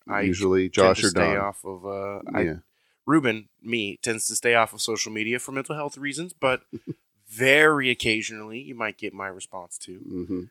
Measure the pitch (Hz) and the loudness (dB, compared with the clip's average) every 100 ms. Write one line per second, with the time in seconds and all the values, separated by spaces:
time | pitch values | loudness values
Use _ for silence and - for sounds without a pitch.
0 | - 101 98 90 98 92 92 - 95 95 | -4 0 0 2 4 4 2 6 6 6
1 | 104 90 87 98 98 - - 95 95 98 | 2 2 2 2 -2 -6 -12 -10 -8 -8
2 | 98 101 - 98 90 80 - _ _ _ | -8 -8 -6 -2 -2 -4 -12 _ _ _
3 | - 156 131 110 101 _ 107 117 101 - | 2 2 4 0 -6 _ -6 -4 -4 -6
4 | - 110 - 110 120 120 110 107 - 110 | -4 -2 -2 -2 4 4 4 0 -4 -2
5 | 113 107 107 123 - 135 135 151 147 135 | -4 -4 -4 -4 -6 -8 -6 -8 -8 -8
6 | 139 135 175 - 135 127 _ - - - | -10 -8 -10 -2 0 0 _ -14 -12 -14
7 | _ _ - 110 131 143 156 147 127 123 | _ _ -12 2 6 8 8 6 2 0
8 | 120 110 104 110 107 113 139 120 110 101 | 0 0 -2 -10 -12 -12 -12 -6 -6 -6
9 | 104 98 98 95 - 95 87 - - 90 | -10 -8 -10 -10 -14 -14 -14 -16 -16 -16
10 | - 92 87 92 90 | -10 -8 -6 -6 -8